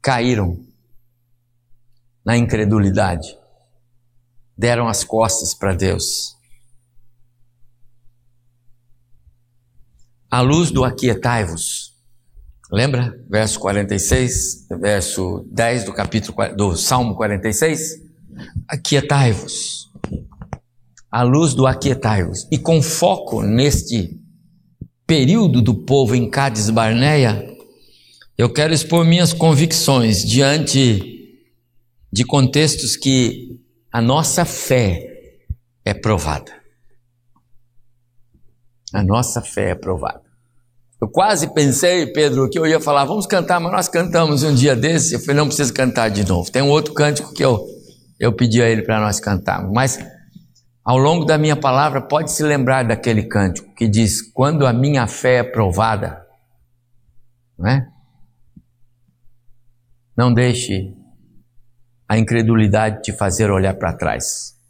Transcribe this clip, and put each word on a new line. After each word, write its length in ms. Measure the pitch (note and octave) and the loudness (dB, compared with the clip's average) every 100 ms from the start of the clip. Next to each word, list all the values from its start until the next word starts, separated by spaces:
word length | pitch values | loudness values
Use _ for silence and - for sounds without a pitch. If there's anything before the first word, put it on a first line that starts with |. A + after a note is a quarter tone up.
Caíram 560 | - B2 A#2+ A#2 F#2 E2+ - _ _ - _ _ _ _ _ _ _ - _ _ _ _ | 0 0 0 0 -2 -6 -14 _ _ -20 _ _ _ _ _ _ _ -20 _ _ _ _
na 120 | G2+ A#2+ | -2 0
incredulidade. 1000 | A#2 A2 G#2 G#2+ G2 G2 G2 E2+ - - _ _ _ _ _ _ _ _ _ - _ - | 0 0 2 2 2 2 0 -2 -10 -20 _ _ _ _ _ _ _ _ _ -20 _ -2
Deram 300 | A#2 A#2+ A#2 | 0 0 0
as 160 | G#2+ | -4
costas 520 | - A2+ A2 - E2+ | -2 0 0 -2 -6
para 180 | - G2 | -4 -2
Deus. 640 | F2+ F#2+ F2+ - - - _ _ - _ _ _ - - _ _ _ _ _ - _ - - - _ _ _ _ _ - - _ - _ - _ _ _ _ _ - - _ - _ _ | 0 -2 -2 -4 -8 -10 _ _ -20 _ _ _ -20 -20 _ _ _ _ _ -20 _ -20 -20 -20 _ _ _ _ _ -20 -20 _ -20 _ -20 _ _ _ _ _ -20 -20 _ -20 _ _
"A 100 | B2 | 0
luz 300 | B2+ D#3 F3 | 2 2 2
do 140 | C3+ | 0
aquietai-vos." 1120 | B2+ A2 B2 G2+ A#2+ A#2 F#2 E2 - - - _ _ _ _ - - - _ | -2 0 -2 0 0 -2 -2 -6 -8 -10 -14 _ _ _ _ -20 -20 -20 _
Lembra? 480 | G2 C3+ B2 A#2+ - - | -2 0 0 -2 -6 -4
Verso 300 | G#2 G#2+ - | 0 0 -2
quarenta 340 | F#2+ G2+ G2 | -2 0 0
e 40 | G2+ | -2
seis, 680 | - C3 B2 - - - - F2 | 0 0 0 -2 -6 -10 -12 -4
verso 680 | G2+ G2+ - - F#2 F2+ - | 0 0 -2 -4 -4 -6 -6
dez 340 | G#2 A#2 B2 | -2 0 0
do 80 | G2+ | -4
capítulo 420 | F#2+ G2 A2+ - | -6 -2 -4 -4
qua-, 140 | - G#2+ | -4 -4
do 280 | G2 G2+ E2+ | -2 -2 -2
Salmo 380 | - B2+ A#2+ | 0 0 0
quarenta 340 | F#2+ G#2+ G2+ A2 | -2 -4 -2 -4
e 40 | |
seis. 400 | G#2 D#3+ C#3+ - - - _ - - - - - | 0 0 -2 -8 -12 -20 _ -20 -20 -14 -14 -10
"Aquietai-vos." 1200 | C#3+ - C#3+ C3+ C#3+ B2+ G2 - - - - - - - - - - - - _ _ _ _ - | -8 0 0 2 2 2 0 -6 -10 -10 -12 -18 -14 -12 -12 -14 -20 -18 -18 _ _ _ _ -8
"A 120 | A2+ | 0
luz 320 | B2 C#3 E3 | 2 4 2
do 120 | A#2+ C3 | 2 2
aquietai-vos." 800 | - C#3 B2+ A2+ G#2+ E2+ F#2 - | 2 -2 0 0 0 -2 -6 -4
E 80 | - | -4
com 240 | - D#3+ | 2 2
foco 600 | - - F3 - - A2 | 2 2 0 0 -4 -4
neste 800 | G#2 A2+ C#3+ - - A2+ F2 - - _ _ _ _ _ - _ - | 0 2 2 2 -2 -4 -4 -10 -20 _ _ _ _ _ -20 _ 0
período 560 | D#3+ C3 A3 F#3+ B2 | 2 4 4 4 4
do 120 | A2+ G2+ | 2 0
povo 300 | - C#3 B2 | 2 2 4
em 140 | B2 A2+ | 0 0
Cades 400 | C#3 C#3 A2 G#2+ | -2 -2 -2 0
Barneia, 800 | A2+ A2 A#2 C#3+ D3+ A#2+ G2+ - - - _ _ _ _ _ - - | 2 2 2 4 4 2 0 -8 -18 -20 _ _ _ _ _ -16 -2
eu 160 | A#2 | 0
quero 220 | - D3+ | 0 0
expor 300 | D#3+ - E3+ | 0 2 2
minhas 280 | E3 E3+ E3+ | 4 4 2
convicções 920 | - E3 C#3+ E3 - - C3+ A2+ F#2+ | 2 4 4 2 0 2 2 2 2
diante 1120 | A2 A#2+ C#3 D3+ D3 C3+ B2+ G2+ - - - - _ _ _ _ _ _ _ | 2 2 4 2 0 2 4 2 -2 -16 -20 -20 _ _ _ _ _ _ _
de 120 | G2 | -4
contextos 720 | B2 C#3+ C3 C#3+ D#3 - B2 - | 0 2 2 2 0 0 -6 -4
que 640 | C3+ C3 A#2 - - - _ _ _ | 0 2 0 -4 -16 -20 _ _ _
a 80 | A#2 | -2
nossa 440 | A#2 C#3+ - - | 0 0 0 -2
fé 600 | E3+ - - B2+ G#2 F2 - - - _ _ - _ _ | -2 -4 0 2 2 -2 -8 -20 -20 _ _ -14 _ _
é 100 | - | -6
provada. 580 | - A2 G2 D#2 C#2+ - - _ _ - _ _ _ _ _ _ - _ - _ _ _ _ _ _ - _ _ _ - | -4 -2 -2 -2 -6 -8 -20 _ _ -20 _ _ _ _ _ _ -20 _ -20 _ _ _ _ _ _ -20 _ _ _ -8
A 120 | G2+ | -2
nossa 360 | F#2 A2 B2+ A#2+ | 0 0 -2 -6
fé 300 | - - G2+ | -8 -4 -4
é 40 | F#2 | -4
provada. 480 | - F2+ A1+ - _ _ _ _ _ _ _ _ | -6 -6 -6 -10 _ _ _ _ _ _ _ _
Eu 80 | G#2+ | -4
quase 440 | E3 G3+ F#3+ D#3 | 0 0 0 -2
pensei, 540 | D#3 C#3+ B2 F3 F3+ C#3 | 2 2 2 2 2 0
Pedro, 420 | D3 D3+ B2+ C3 | 0 0 2 0
que 100 | E3+ | 0
eu 80 | D#3 | 0
ia 140 | D3 | 0
falar, 240 | D3 C#3+ | 2 0
"Vamos 220 | C#3 G#3 G3 | 0 -2 -2
cantar", 340 | F#3+ - F3+ | -2 0 -2
mas 100 | E3+ | 0
nós 180 | G3 F3 | -2 -2
cantamos 540 | E3 F3 E3 D#3+ C#3+ | -2 0 0 2 2
um 100 | D#3 | 2
dia 220 | C3+ C#3+ | 4 4
desse. 400 | B2 D3 E3 - | 2 2 0 0
Eu 60 | A#2 | -4
falei, 160 | - C#3+ | 0 0
"Não 100 | D3 | 0
precisa 260 | - C3 | 0 -2
cantar 360 | A2+ B2+ A#2+ A2+ | 0 -2 0 0
de 160 | G2+ | 0
novo." 260 | F#2+ F2 F2 | 0 0 0
Tem 120 | B2+ | 0
um 80 | C#3 | 2
outro 220 | D3 D#3 | 2 0
cântico 400 | - D3 - - | 0 0 0 -8
que 120 | - | -2
eu, 200 | C#3 G#2+ - - - _ _ _ | 0 0 -4 -16 -20 _ _ _
eu 140 | A#2 | -2
pedi 280 | - B2 A2+ | 0 2 4
a 80 | A#2 | 4
ele 140 | A2 | 2
para 180 | - A2 | 0 0
nós 200 | G#2+ G2 | 0 -2
cantarmos. 500 | - F#2+ - F#2 F#2+ | -2 -2 -2 -4 -2
Mas 260 | A2 C3 - - - - - _ _ _ _ | 0 0 -4 -14 -20 -20 -20 _ _ _ _
ao 140 | A2 B2+ | 0 2
longo 280 | C#3 E3+ | 4 2
da 120 | D3+ D#3 | 2 2
minha 200 | D3+ D3 | 2 0
palavra, 440 | C#3 B2+ D3 C3+ | 0 2 0 -2
pode 320 | - D3+ E3 | -2 -2 -2
se 100 | - | -2
lembrar 420 | D3+ C#3+ B2+ C3 | 0 2 2 0
daquele 400 | A#2+ A2 A#2+ G#2+ | 0 -2 0 0
cântico 500 | G2+ G#2 F#2+ E2 - | 0 0 0 -2 -12
que 120 | _ A#2 | _ 2
diz, 360 | G#2 A2 - - | 4 2 0 -8
"Quando 340 | - C3+ D#3+ C3+ | 0 0 2 2
a 60 | |
minha 340 | A#2+ C#3 C#3+ A2+ | 2 2 2 -2
fé 300 | - B2+ B2 | 0 2 2
é 80 | |
provada", 840 | A#2 A#2 G2 F2 A2+ G#2 E2 - - _ _ _ _ _ _ _ _ - - _ _ - | 0 0 0 2 0 0 -6 -10 -20 _ _ _ _ _ _ _ _ -20 -20 _ _ -6
não 100 | F#2 | 0
é? 180 | C3+ B2 _ _ _ - _ _ - _ _ - _ _ _ - _ - - _ _ _ _ _ - | 0 -2 _ _ _ -20 _ _ -20 _ _ -20 _ _ _ -20 _ -20 -20 _ _ _ _ _ 0
Não 160 | B2 | 2
deixe 640 | A#2 B2 A#2 - F#2+ F#2+ - - - _ - _ - _ _ _ _ - | 4 2 0 -4 -6 -8 -14 -20 -20 _ -20 _ -20 _ _ _ _ -2
a 80 | A2 | 0
incredulidade 840 | A2 A#2 A2+ A2+ G#2+ G#2 G#2+ G#2+ | 2 2 4 4 4 2 0 -2
te 100 | - | -10
fazer 380 | G#2 G2+ F#2 G#2+ | -4 -4 0 0
olhar 240 | F#2+ F#2+ | 2 0
para 180 | F#2+ E2+ | -2 -6
trás. 600 | E2 D2+ A#1 - - - _ | -4 -4 -4 -6 -8 -12 _